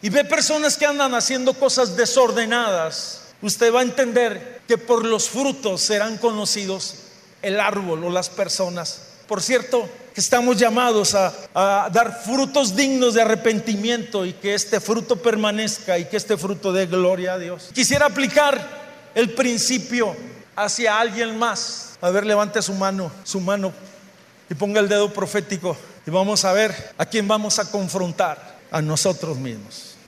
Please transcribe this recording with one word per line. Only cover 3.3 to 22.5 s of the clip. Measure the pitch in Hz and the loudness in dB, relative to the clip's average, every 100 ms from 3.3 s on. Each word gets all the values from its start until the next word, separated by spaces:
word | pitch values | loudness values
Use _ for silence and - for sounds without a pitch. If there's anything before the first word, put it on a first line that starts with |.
| - | -10
usted | 208 - 233 | -6 2 4
va | 233 | 4
a | |
entender | 254 - 254 233 233 196 - - - | 2 0 2 2 2 -2 -12 -18 -2
que | 233 | -2
por | - 233 226 | 2 2 4
los | 220 - | 0 0
frutos | 226 277 - 214 180 | 0 -2 0 -4 -2
serán | - 208 214 220 | 0 0 0 0
conocidos | 233 214 202 208 196 190 - - - - - - | 0 0 -2 -4 -4 -6 -8 -12 -20 -20 -20 -10
el | 202 196 | -4 0
árbol | 202 202 185 160 | 0 0 -4 -4
o | 175 | -2
las | 180 180 | -2 -4
personas. | - 190 - 185 175 160 - - - - | -4 -4 -2 -4 -4 -8 -10 -16 -20 -6
Por | 220 | -4
cierto, | - 254 208 240 208 - - | 0 0 2 -2 -2 -10 -16
que | - | -6
estamos | - 247 240 233 | 2 2 4 4
llamados | 233 226 247 220 196 202 | 4 4 2 4 2 2
a, | 185 - - | 2 -2 -6
a | - 196 202 202 | 0 2 2 2
dar | 185 226 190 | 2 2 0
frutos | 196 262 269 269 254 190 | -4 0 2 2 2 2
dignos | 269 269 247 226 | 2 4 4 4
de | |
arrepentimiento | 220 220 233 214 - 202 220 240 202 202 185 | 4 4 2 0 0 -2 -2 -2 -2 -4 -4
y | |
que | - 202 | -4 -2
este | 202 - 214 | -2 0 -2
fruto | - 233 - - | 0 -2 0 0
permanezca | 240 220 214 208 214 208 - 175 | 2 2 0 0 -4 -6 -2 -2
y | 175 | 0
que | 214 | -6
este | 196 208 | -2 -2
fruto | 185 196 196 | -2 -4 -2
dé | 185 185 | 0 0
gloria | 180 180 185 180 | 2 2 2 -2
a | 185 | -4
Dios. | 170 180 - | -6 -12 -10
Quisiera | - 254 277 294 | 0 2 4 4
aplicar | 208 269 285 294 269 - - - - - - | 2 2 4 4 2 -4 -14 -18 -20 -6 0
el | 233 | 0
principio | 233 254 233 - 254 - 240 220 170 - - - - | 2 0 2 0 -2 -2 -2 -2 -2 -12 -18 -14 -4
hacia | 208 208 233 214 | -4 0 2 2
alguien | 233 208 233 220 | 0 0 -4 0
más. | 233 202 - - - - | -2 -2 -6 -10 -14 -4
A | 180 | 0
ver, | 185 208 | 2 2
levante | 208 208 | 2 2